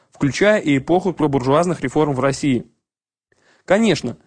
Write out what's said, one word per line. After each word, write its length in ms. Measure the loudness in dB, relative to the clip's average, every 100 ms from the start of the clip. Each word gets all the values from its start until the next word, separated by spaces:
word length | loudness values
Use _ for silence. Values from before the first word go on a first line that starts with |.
| _
включая 480 | -4 -4 0 2 2
и 180 | 2 -2
эпоху 340 | 0 0 0
пробуржуазных 680 | -2 -2 0 2 2 0 -2
реформ 320 | -2 0 0
в 60 | 0
России. 480 | -2 -2 -2 -2 -4 _ _ _ _ _ _ _ _ _ 0
Конечно, 520 | 2 2 0 -4 -10